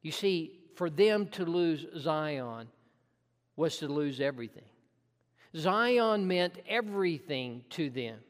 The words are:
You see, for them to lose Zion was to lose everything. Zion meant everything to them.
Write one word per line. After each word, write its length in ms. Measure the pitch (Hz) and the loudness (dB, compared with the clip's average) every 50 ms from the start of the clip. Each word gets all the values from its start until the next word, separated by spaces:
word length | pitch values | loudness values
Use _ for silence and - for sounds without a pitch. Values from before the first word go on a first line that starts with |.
| _ | _
You 100 | 156 156 | -8 -8
see, 460 | - - 202 190 175 160 - - - - - - | 0 2 2 2 2 0 -4 -10 -18 -20 -20 -8
for 140 | - 180 170 | -4 -4 -4
them 380 | 156 147 202 214 214 208 208 - | 4 4 4 6 6 4 0 -2
to 160 | - - 190 | -4 -4 -4
lose 420 | 165 170 180 175 165 160 147 160 - - 165 | 0 2 2 2 2 2 0 -4 -10 -10 -6
Zion 680 | 135 160 156 156 151 151 147 135 127 120 113 113 113 113 _ _ _ _ _ _ _ _ _ _ _ _ _ _ _ _ _ | -2 0 0 0 0 -2 -4 -4 -6 -6 -8 -10 -12 -16 _ _ _ _ _ _ _ _ _ _ _ _ _ _ _ _ _
was 200 | - 156 165 - - | -2 -2 -2 0 -2
to 100 | 156 147 | -4 -2
lose 320 | 143 147 147 143 135 127 | -2 0 0 -2 -2 0
everything. 440 | 139 139 135 123 117 110 - - - - _ _ _ _ _ _ _ _ _ _ _ _ _ _ - _ - | 0 -2 -2 -2 -10 -12 -12 -18 -20 -20 _ _ _ _ _ _ _ _ _ _ _ _ _ _ -20 _ -10
Zion 720 | 165 151 180 190 214 233 240 247 240 233 226 214 208 196 | -2 0 2 4 4 4 6 6 6 6 4 4 2 2
meant 320 | 185 185 180 175 180 180 - - | 2 2 2 2 0 0 -6 -8
everything 960 | - 208 233 233 214 202 196 190 180 165 143 - - 151 131 127 123 117 120 120 - | -4 -2 -2 -2 -2 0 2 2 2 2 0 -4 -4 -4 -4 -4 -6 -8 -10 -14 -14
to 200 | - - 160 143 | -6 -4 -4 -4
them. 260 | 123 127 123 117 113 107 110 - | -2 -4 -4 -4 -6 -10 -16 -20